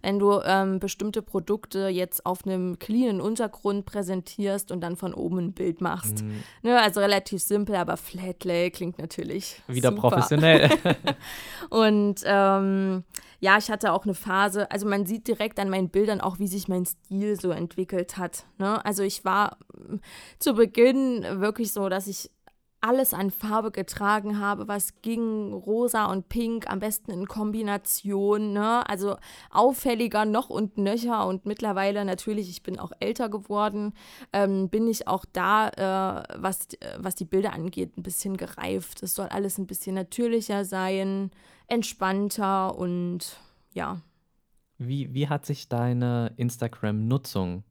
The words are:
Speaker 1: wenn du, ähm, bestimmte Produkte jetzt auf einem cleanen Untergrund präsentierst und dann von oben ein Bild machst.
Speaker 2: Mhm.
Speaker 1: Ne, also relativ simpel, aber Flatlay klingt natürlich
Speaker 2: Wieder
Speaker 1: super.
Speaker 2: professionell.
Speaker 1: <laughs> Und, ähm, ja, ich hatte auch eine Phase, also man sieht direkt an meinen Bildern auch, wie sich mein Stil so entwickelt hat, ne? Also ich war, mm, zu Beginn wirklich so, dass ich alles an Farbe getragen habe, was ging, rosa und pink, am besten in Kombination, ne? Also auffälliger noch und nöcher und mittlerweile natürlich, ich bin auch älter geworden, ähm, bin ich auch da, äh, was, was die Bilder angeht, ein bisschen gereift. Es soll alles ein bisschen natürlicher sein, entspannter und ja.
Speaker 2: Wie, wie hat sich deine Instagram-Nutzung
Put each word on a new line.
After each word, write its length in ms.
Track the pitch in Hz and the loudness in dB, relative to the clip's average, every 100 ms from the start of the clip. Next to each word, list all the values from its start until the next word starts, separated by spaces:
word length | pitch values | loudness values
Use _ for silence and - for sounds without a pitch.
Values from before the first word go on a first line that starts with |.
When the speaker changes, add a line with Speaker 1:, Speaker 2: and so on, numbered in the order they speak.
Speaker 1:
wenn 160 | 190 202 | 0 4
du, 240 | 202 202 | 4 4
ähm, 360 | - 190 190 190 | 4 2 2 0
bestimmte 420 | 190 - 208 214 | -4 -4 -4 -4
Produkte 640 | 202 196 160 208 - 190 190 | -4 -6 -2 -4 -4 -4 -2
jetzt 380 | 180 180 - - | -2 -2 -4 -4
auf 200 | 185 196 | -4 -2
einem 340 | 185 180 175 | -2 -2 -6
cleanen 420 | - 220 254 196 | -2 2 2 2
Untergrund 640 | 196 226 220 - 202 202 196 | -2 -2 -4 -2 -2 -2 -4
präsentierst 840 | 208 180 185 170 - 202 196 - | -6 -2 -4 -6 -4 -2 -2 -4
und 100 | 180 | -6
dann 140 | 170 180 | -6 -6
von 180 | 185 | -6
oben 240 | - 170 180 | -4 -2 -2
ein 160 | 170 | -4
Bild 280 | - 185 165 | -2 -4 -2
machst. 420 | 180 170 107 107 | -4 -2 -4 -4
Speaker 2:
Mhm. 200 | 107 107 - - | -6 -8 -12 -6
Speaker 1:
Ne, 180 | 226 247 | 2 4
also 180 | 214 202 | 4 2
relativ 440 | 202 196 196 196 | 2 2 0 -4
simpel, 320 | - 208 208 196 | 0 0 0 0
aber 200 | 170 165 | 0 -2
Flatlay 760 | - 180 185 180 180 170 180 | -6 -10 -8 -6 -2 0 0
klingt 260 | - 170 - | -2 -8 -8
natürlich 640 | 165 - - 196 - - - | -10 -8 -6 -6 -8 -14 -6
Speaker 2:
Wieder 220 | 127 123 | 2 2
Speaker 1:
super. 180 | 202 120 | 6 4
Speaker 2:
professionell. 600 | 127 - 147 160 160 143 | 6 4 6 10 10 10
Speaker 1:
<laughs> 960 | - 180 - - 269 - - - - 339 | 6 4 0 0 -4 -8 -14 -14 -14 -2
Und, 520 | 226 220 208 208 196 - | 4 6 6 4 0 2
ähm, 760 | 196 196 196 196 196 190 185 180 - - - | 4 6 4 2 2 0 -2 -6 -16 -16 0
ja, 180 | 190 202 | 6 6
ich 120 | 208 | 4
hatte 220 | 214 214 | 0 2
auch 120 | 175 208 | 2 0
eine 80 | |
Phase, 580 | 180 - 190 202 196 202 | -4 0 2 2 2 -2
also 160 | 202 208 | -2 0
man 180 | 202 185 | 0 0
sieht 220 | 220 240 | -2 -2
direkt 320 | 226 214 - | -2 -2 -2
an 100 | 196 | 0
meinen 200 | 190 185 | 0 2
Bildern 320 | 196 214 202 | 2 2 2
auch, 180 | - 180 | -2 -2
wie 80 | 196 | -4
sich 200 | 196 185 | -4 -2
mein 180 | 180 180 | -2 -2
Stil 540 | - _ 196 208 202 | -6 _ -2 -2 0
so 120 | 185 | -2
entwickelt 640 | 160 170 - 185 190 175 - | -2 -4 -4 -4 -2 -4 -6
hat, 280 | 180 - - - | -8 -8 -16 -4
ne? 260 | 196 220 208 | -2 0 -2
Also 180 | 202 | -2
ich 220 | 196 - 190 | -2 -2 0
war, 320 | 190 208 - - - | 2 0 -2 -20 -20
mm, 180 | - 208 - - - - | -10 -10 -10 -20 -20 -2
zu 140 | - | 0
Beginn 680 | 220 226 226 247 262 262 240 - 196 | 6 4 8 6 6 2 0 -2 0
wirklich 300 | 208 214 220 | 0 0 -4
so, 160 | - 196 | -2 -2
dass 180 | 190 196 | -2 -4
ich 240 | 190 - _ - _ _ _ | -10 -12 _ -20 _ _ _
alles 320 | 220 254 262 185 | 0 2 2 0
an 160 | 196 | -2
Farbe 400 | 190 214 214 220 | -2 -2 0 0
getragen 680 | 202 180 - 202 214 208 208 | -4 -8 -2 2 2 0 -2
habe, 280 | 202 202 208 | 0 -2 -4
was 340 | 202 208 _ | -4 -4 _
ging, 520 | 226 226 226 214 202 | -6 -2 -2 -2 -4
rosa 520 | 196 190 220 240 233 208 | -6 -2 2 2 2 0
und 240 | 190 185 | -2 -4
pink, 400 | 240 233 226 - | -2 -2 -2 -4
am 100 | 190 | -4
besten 300 | 214 214 - | -4 -6 -8
in 160 | 190 196 | -8 -6
Kombination, 1300 | 220 214 220 208 202 - - 202 196 196 208 214 | -4 -4 -2 -2 -4 -4 -4 -2 0 2 2 2
ne? 340 | 202 214 240 - | 0 2 2 0
Also 300 | 202 202 190 - - - | -2 -2 -4 -10 -20 -2
auffälliger 720 | - 240 254 277 233 233 214 214 | 4 6 4 0 2 2 2 2
noch 240 | 214 269 | 2 0
und 280 | - 208 - | -2 -2 0
nöcher 500 | 196 226 240 226 190 | 0 0 0 0 0
und 180 | 190 202 | -2 -4
mittlerweile 600 | 214 214 190 196 202 196 | -4 -2 0 0 0 -2
natürlich, 440 | 185 - 214 185 | -2 -2 -4 -4
ich 140 | 180 | -8
bin 160 | - 185 | -10 -8
auch 120 | 170 - | -10 -4
älter 300 | 202 233 233 | -4 -2 -4
geworden, 640 | 208 202 208 214 202 208 - - - 254 | -4 -4 0 0 -2 -6 -8 -20 -20 -4
ähm, 360 | 196 196 196 190 | 2 4 2 2
bin 180 | 214 233 | 2 2
ich 200 | 220 - | 0 -2
auch 180 | 185 - | -4 -4
da, 360 | - 180 196 214 | -2 4 4 2
äh, 680 | - 190 190 190 190 - - | 0 0 0 0 -4 -8 -4
was, 260 | 190 185 - - - - | -4 -4 -8 -12 -12 -8
was 180 | 190 185 | -8 -6
die 100 | 170 | -2
Bilder 280 | 190 196 | 0 0
angeht, 440 | - 165 - 180 - | -4 -6 -6 -8 -8
ein 60 | |
bisschen 340 | 175 - 196 190 | -8 -6 -4 -6
gereift. 680 | 175 - 180 190 170 - | -8 -8 -4 -4 -6 -12
Es 100 | 185 - | -6 -6
soll 120 | 196 | -4
alles 300 | 196 196 190 | -4 -4 -4
ein 100 | 185 | -6
bisschen 280 | 185 - 190 | -8 -6 -6
natürlicher 680 | 185 - 240 226 220 202 | -6 -2 0 0 0 -4
sein, 680 | 190 190 185 190 190 196 196 - - - _ | -2 -4 -2 0 0 -2 -4 -10 -20 -20 _
entspannter 1120 | 233 214 - 190 190 202 - 196 196 190 - | -2 -2 -2 -2 0 -2 -2 0 2 0 -2
und 600 | 180 175 175 175 - - - _ _ | -4 -2 -2 -4 -8 -16 -20 _ _
ja. 280 | - 170 180 - _ _ _ _ _ _ _ | -8 -6 -8 -14 _ _ _ _ _ _ _
Speaker 2:
Wie, 340 | 123 139 135 131 | -6 -4 -4 -2
wie 120 | 143 | 0
hat 200 | 143 - | -2 -2
sich 200 | 143 - | -8 -2
deine 640 | 120 120 123 123 120 117 117 | 0 0 2 2 0 -2 -2
Instagram-Nutzung 1300 | 120 120 117 - 107 107 113 127 - 98 92 90 - | -4 -2 -6 -2 -2 0 0 0 -2 -4 -2 -6 -12